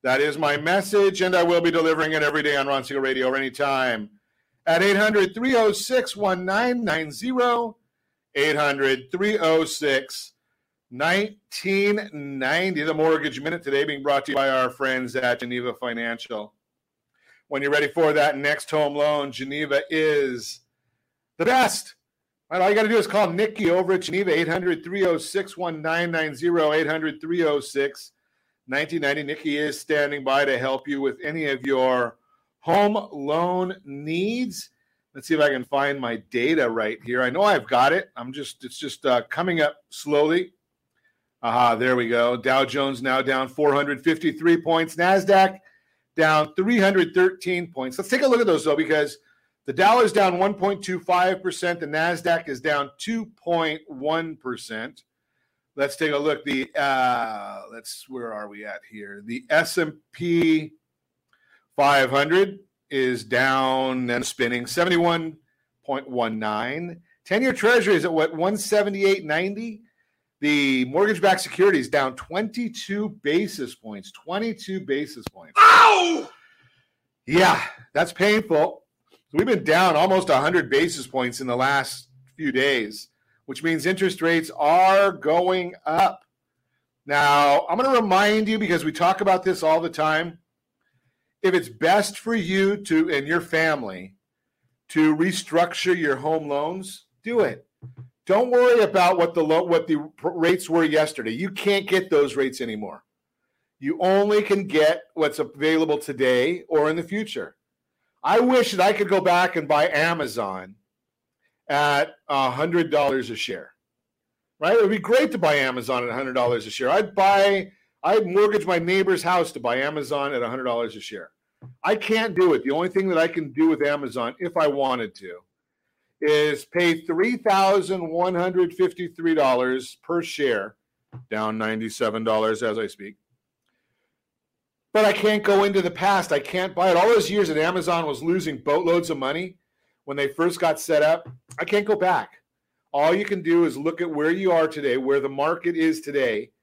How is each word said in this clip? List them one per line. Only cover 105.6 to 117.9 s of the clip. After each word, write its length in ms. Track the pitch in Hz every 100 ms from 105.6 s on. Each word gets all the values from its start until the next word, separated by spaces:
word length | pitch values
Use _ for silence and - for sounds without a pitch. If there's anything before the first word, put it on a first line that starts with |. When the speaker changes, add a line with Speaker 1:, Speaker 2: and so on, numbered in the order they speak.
| 156 160 156 147
Speaker 1:
today 680 | 151 131 131 123 139 180 -
or 220 | 156 151
in 60 | 165
the 60 |
future. 540 | 165 202 214 127 78 _ _ _ _ _ _ _
I 160 | 147 214
wish 340 | 247 254 240
that 140 | 190 190
I 60 |
could 160 | 208 202
go 140 | 196
back 340 | 180 175 180 170
and 100 | 147
buy 220 | 147 170
Amazon 840 | 147 165 170 131 107 101 92 92 101 _ _ _ _ _ _ _ _ -
at 460 | 143 147 143 156 - -
a 220 | 139 131
hundred 400 | 123 160 170 151
dollars 400 | 147 143 135 120
a 60 | 110
share, 360 | - 92 - _ _ _ _ _ _ _ _ _
right? 160 | 156
It 80 | 226
would 80 | 202
be 80 | 208
great 320 | 165 254 311
to 60 | 214
buy 160 | 165
Amazon 480 | 147 131 127 113 127
at 80 | 120
a 40 |
hundred 200 | 120 135
dollars 320 | 127 123 120 107
a 40 |
share. 200 | - 127
I'd 240 | 185 208
buy, 560 | - 190 196 202 196 190 _ _